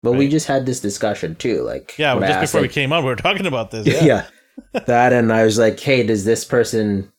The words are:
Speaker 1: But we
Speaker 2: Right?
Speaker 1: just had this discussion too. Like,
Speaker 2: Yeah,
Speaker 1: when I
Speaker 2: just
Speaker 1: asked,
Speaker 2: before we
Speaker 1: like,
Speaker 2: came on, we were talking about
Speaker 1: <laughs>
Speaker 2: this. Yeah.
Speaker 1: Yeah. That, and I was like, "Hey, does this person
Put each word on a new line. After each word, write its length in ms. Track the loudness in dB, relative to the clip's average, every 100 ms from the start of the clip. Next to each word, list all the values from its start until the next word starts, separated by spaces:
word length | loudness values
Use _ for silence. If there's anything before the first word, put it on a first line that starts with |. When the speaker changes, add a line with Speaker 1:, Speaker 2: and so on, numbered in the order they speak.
Speaker 1:
But 100 | 0
we 120 | 2 2
Speaker 2:
Right? 40 |
Speaker 1:
just 160 | 0 0
had 200 | -2 -2
this 140 | -4
discussion 540 | -6 -4 -4 -4 -8
too. 280 | -6 -4 -2
Like, 340 | -4 -8 -12 -4
Speaker 2:
Yeah, 160 | 0
Speaker 1:
when 100 | 0
I 40 | 0
Speaker 2:
just 80 | 0
Speaker 1:
asked, 140 | 0
Speaker 2:
before 80 | 0
we 60 | -2
Speaker 1:
like, 60 |
Speaker 2:
came 180 | -2 -2
on, 100 | -2
we 60 | -2
were 60 | -2
talking 300 | -2 -2 -2
about 240 | -4 -6
Speaker 1:
<laughs> 20 |
Speaker 2:
this. 140 | -2 0
Yeah. 180 | 4
Speaker 1:
Yeah. 760 | 4 4 -2 _ _ -20 _ -8 0
That, 260 | 4 4
and 200 | 4 2
I 120 | 4
was 140 | 2 4
like, 220 | 2 0
"Hey, 240 | 0 0 2
does 180 | 0
this 200 | 0 -2
person 680 | 0 0 0 -2 -2 -2 -6